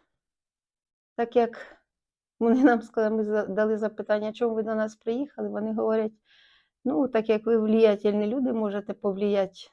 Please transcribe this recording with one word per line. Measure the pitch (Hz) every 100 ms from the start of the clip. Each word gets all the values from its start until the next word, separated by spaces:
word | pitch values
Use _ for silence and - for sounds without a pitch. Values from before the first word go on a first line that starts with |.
| _ _ _ _ _ _ _ _ _ _ _ -
так | 233 240
як | 226 226 - - _ _ _ _ _ -
вони | 233 254
нам | 262 233
сказали, | 233 - 214 220
ми |
за-, | 208 214 196
дали | 190 214 214
запитання, | 214 214 208 208 214
«Чому | 220 240 220
ви |
до | 214 220
нас | 214 -
приїхали?» | - 240 285 - 208
Вони | 208 220
говорять, | 220 220 220 220 220 _ _ _ _ _ _ 247
«Ну, | 302 262
так | 226 220
як | 214 220
ви | 226
влиятельні | 214 220 220 208 208 208 208
люди, | 262 262
можете | 226 214 202 196
повлияти | 202 208 190 202 202 190 - -